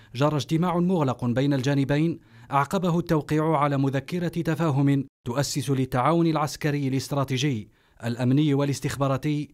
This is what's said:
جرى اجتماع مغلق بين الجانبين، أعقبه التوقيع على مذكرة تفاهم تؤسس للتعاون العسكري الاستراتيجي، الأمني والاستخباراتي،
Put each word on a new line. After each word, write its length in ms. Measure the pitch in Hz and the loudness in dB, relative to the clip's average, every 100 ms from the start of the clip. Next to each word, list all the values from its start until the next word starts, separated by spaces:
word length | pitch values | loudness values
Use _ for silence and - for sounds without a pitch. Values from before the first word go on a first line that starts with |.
| - | -10
جرى 220 | 117 147 151 | 0 0 0
اجتماع 420 | - 160 180 170 | 0 0 0 0
مغلق 460 | 175 180 135 - | 2 2 0 0
بين 300 | 123 120 143 | -2 0 0
الجانبين، 640 | 139 139 143 135 143 165 - - - - | 0 0 0 2 2 0 -2 -12 -20 -2
أعقبه 480 | 139 139 196 180 170 | -2 0 -2 0 0
التوقيع 580 | 170 160 - 151 156 147 | 0 0 0 0 2 2
على 220 | 143 135 | 2 2
مذكرة 500 | 135 135 135 175 170 | 0 -2 -4 -4 -4
تفاهم 760 | 170 165 156 165 139 139 139 - _ 120 | -4 -2 0 0 2 2 2 -2 _ -6
تؤسس 440 | 127 139 151 127 | -4 -2 -4 -2
للتعاون 560 | 135 127 127 135 170 165 | 0 0 0 2 2 2
العسكري 600 | 151 147 - 151 143 135 | 2 -2 -2 -2 -2 -2
الاستراتيجي، 840 | 135 - 139 131 127 147 208 - _ _ - | -2 -2 -2 -2 -2 -2 -2 -6 _ _ -10
الأمني 500 | 117 120 127 139 151 | -6 -2 2 4 4
والاستخباراتي، 920 | 139 139 131 143 127 139 131 151 147 147 | 2 0 -2 -4 -2 -2 0 -2 -4 -6